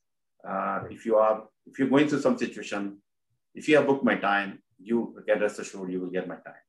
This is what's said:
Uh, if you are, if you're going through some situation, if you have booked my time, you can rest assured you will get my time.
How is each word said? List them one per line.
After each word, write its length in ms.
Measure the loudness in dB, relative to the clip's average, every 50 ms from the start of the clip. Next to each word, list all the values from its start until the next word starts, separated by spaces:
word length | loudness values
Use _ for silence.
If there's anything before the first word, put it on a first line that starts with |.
| _ _ _ _ _ _ _ _ -12
Uh, 340 | -8 -6 -4 -2 -2 -4 -4 -6 -10
if 160 | -14 -10 -2
you 100 | 2 4
are, 280 | 4 6 4 2 0 -4 -12 _ _ _
if 140 | -14 -4 -2
you're 100 | 0 4
going 200 | 4 4 4 4
through 120 | 2 0
some 160 | 2 0 0
situation, 640 | 0 -2 -6 -6 -10 -10 -8 -6 -6 -6 -8 -10 -14 _ _ _ _ _ _ _ _ _ _ _
if 140 | -8 2 4
you 80 | 4
have 100 | 6 6
booked 180 | 4 2 2 2
my 120 | 0 2
time, 420 | 2 0 0 0 0 -2 -4 -10 -14 _ _ _ _
you 380 | -6 -2 -2 -2 -2 -4 -10 -8 -2
can 140 | 0 2 2
rest 180 | 2 -2 -2 -6
assured 300 | -12 -12 -12 -10 -8 -6
you 80 | -6 -6
will 100 | -6 -4
get 180 | -6 -6 -6 -6
my 60 | -10
time. 260 | -12 -14 -18 -20 -20 _